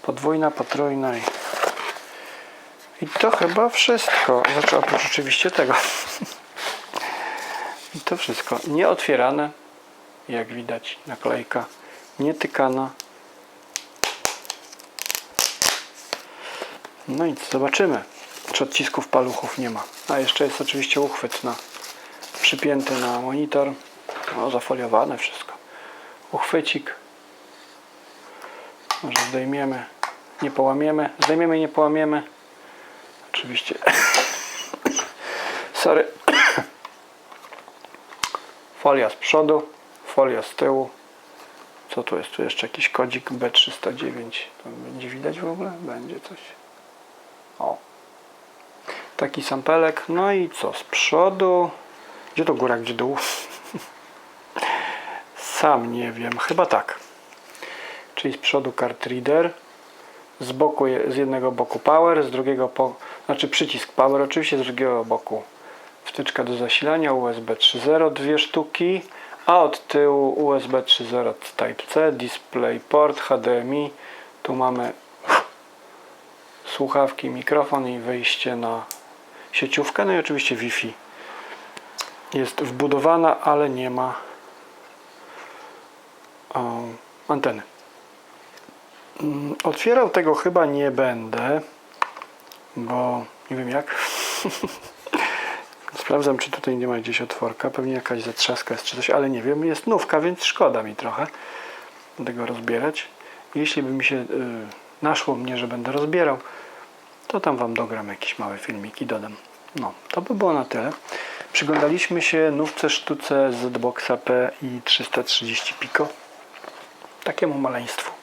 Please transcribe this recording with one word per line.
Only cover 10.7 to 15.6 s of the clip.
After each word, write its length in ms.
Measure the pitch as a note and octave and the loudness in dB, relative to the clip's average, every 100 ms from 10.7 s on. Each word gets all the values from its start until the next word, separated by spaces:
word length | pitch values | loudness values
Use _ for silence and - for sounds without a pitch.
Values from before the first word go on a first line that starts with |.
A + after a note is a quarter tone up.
| - - - - | -8 -8 -14 -12
naklejka. 580 | E3 B2+ B2 A#2 B2 A2+ - - - - - | -6 -2 -2 -2 -4 -6 -14 -20 -20 -20 -4
Nietykana. 720 | C#3+ D#3 - - C3+ C3 C3+ - - - - - - - - - - - - - - - - - - - - - - - - - A#1 - | -2 -2 -4 2 2 2 -4 -8 -18 -20 -20 -20 -20 -20 -10 -10 -10 -4 -2 0 -4 -4 -12 -14 -14 -20 -18 -10 -6 -6 -4 -2 -2 4